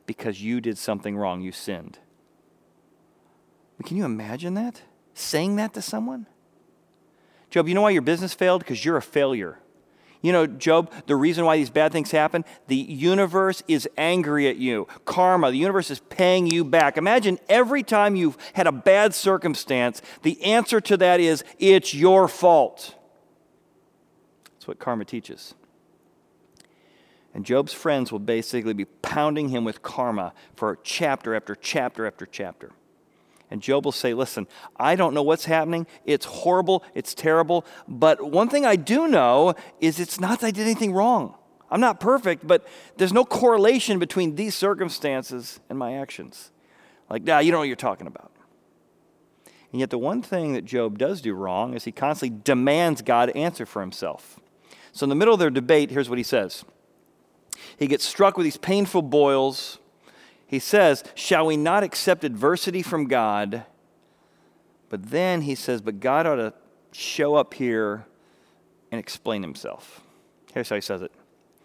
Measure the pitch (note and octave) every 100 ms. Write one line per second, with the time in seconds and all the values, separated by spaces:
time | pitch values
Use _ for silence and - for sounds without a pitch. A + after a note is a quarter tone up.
0 | - A2 A#2+ F#2+ G#2+ B2 A#2 G#2 - G#2
1 | G#2 G2+ G2 F2+ F#2 - - F2+ E2 -
2 | _ _ _ _ _ _ _ _ _ _
3 | _ _ _ _ _ _ _ - - F3+
4 | E3+ A2 G#2+ B2 F3 F#3+ A#3+ - - _
5 | _ - - D3+ F#3 G3+ A3 A3 - A3
6 | A#3 C4 G#3+ _ _ _ _ _ _ _
7 | _ _ _ _ _ F3 D#3+ F#3 G#3+ F#3
8 | B2+ E3+ F#3 - F#3 F3+ - A#2+ D#3 D#3+
9 | - D3 C#3 B2+ F2+ - _ _ _ _
10 | _ _ E3 F3+ D#3+ B2+ D#3+ D#3+ E3 -
11 | - C#3+ D3+ E3 E3 D#3+ C3 D3 D#3 D#3+
12 | D3 D#3 D3+ E3+ - - - C3 C3+ C#3
13 | E3 F#3+ F#3+ F#3 F#3+ F#3 - D#3 - -
14 | D#3+ F3+ D3+ D3 C#3 A#2 B2+ A2 F#2+ -
15 | - - F#3 F3+ C#3 C3 F3+ G3 F3 C3+
16 | - - F#3 F#3 F3 E3 D3+ E3 C#3+ D3
17 | F3+ B3 G#3 F#3 - G#3+ A#3+ C#4 A3 G#3+
18 | G#3 G3 E3 - - - E3 C3+ - G3
19 | G#3+ - G3 F#3 F3 D3 - B2+ B2 A2+
20 | - - D#3+ - F3+ A3 - A3+ - G3
21 | F3+ F3 E3 D#3 - - G3 F#3+ - C#3+
22 | F3 F#3+ F3+ - F3+ D#3+ A#2+ - - -
23 | _ _ _ _ _ _ _ _ _ _
24 | _ _ _ _ _ _ - - - A#2
25 | G2+ A#2 - - - - _ _ _ _
26 | _ _ _ _ _ _ _ _ _ _
27 | _ _ _ - G2+ B2+ D3 - E3 C#3+
28 | B2 G#2+ G2+ A2+ A2+ B2 A2 G#2 G2 _
29 | - - D3+ D3+ C#3+ B2+ A2+ G#2+ - -
30 | B2 G#2 F2 - - - G#2+ F2+ - -
31 | D#3+ C3+ A#2 A2 - G#2 - D#3 B2 -
32 | A2 - G2 - F#2+ E2 - _ _ _
33 | _ _ _ _ - G#2+ A2+ C#3 C#3+ -
34 | C3 A#2 C3 - F#2+ - - - C3 F3+
35 | E3+ D3+ C#3+ E3 - D#3+ D#3 E3+ E3 -
36 | - D3 - - - F3+ F#3 F#3 - -
37 | - - D#3+ D#3+ D#3+ F3 - - - B2+
38 | D#3 D3+ D3 D#3+ A#3 C#4+ C4+ G3 C#3+ B3
39 | E4 A3 B2 B2+ F3 E3+ - - D#3+ D#3
40 | F3 - F#3 A#3+ A3+ G3 G#3+ A3 G#3+ F#3
41 | A3 A#3 B2+ - _ _ - - B3 F#3+
42 | G3 C4+ G#3 E3 D#3 F3 - - - -
43 | F#3 G#3 - - A#3+ A3 G3+ B3+ - G3
44 | E3+ F#3 F3 D3+ G#3+ - G3 F#3 F3 -
45 | D3+ C3 B2 B2+ A#2 - - C3+ B2 C3+
46 | C3+ - F2 - - _ _ _ _ _
47 | - A2+ D#3 D#3 D#3 E3 D3 A#2+ B2+ F#2+
48 | E2+ - - _ _ _ _ _ _ _
49 | _ _ _ _ _ _ _ B2 C3 B2
50 | C3 A3 - F#3 D#3 C3 F2+ B2 A2+ G#2
51 | C3+ F#3+ A#2 F#2+ F#2+ F#2 A#2+ B2 - -
52 | C#3 D3+ C3 G#2+ G#2 B2+ C3 D3+ E3+ C#3
53 | A#2 A#2+ B2 - E3+ - A2+ G#2+ F#2 -
54 | E2 - - - _ _ _ - - -
55 | C#3 D3 G#3+ G#3+ E3 C3 B2 D#3 C#3+ C3+
56 | B2 B2 A#2 B2+ F#2+ - - _ _ _
57 | _ _ _ _ _ - - - C#3+ C#3+
58 | - - G3 F#3+ D#3+ - - G3 G3 F#3
59 | D3 D3 C#3+ C3+ C3+ C3 - - _ _
60 | _ - - _ - C3+ - G#3 F3 C3+
61 | - - - F3 D#3+ D#3 D#3 G3 G3 -
62 | - F3 D3+ A2 C3+ F3 - F3+ F3 E3+
63 | C#3 B2+ A2 G#2 G#2 A#2 A2+ _ _ _
64 | _ _ _ _ _ _ _ _ _ G#2
65 | F#2+ C#3+ F#3 F3 C#3+ C3+ - B2 G2+ G2+
66 | B2+ C#3+ E3 C3+ A2 - _ _ _ -
67 | - - D3 D3 C3 - B2+ A2+ G#2+ G#2+
68 | A2 _ _ _ _ _ _ _ - A#2
69 | G2+ - - G#2+ F2 C#2 - - - -
70 | _ _ _ _ _ C3 A#2 G#2 - F#2+
71 | F2+ _ _ _ _ _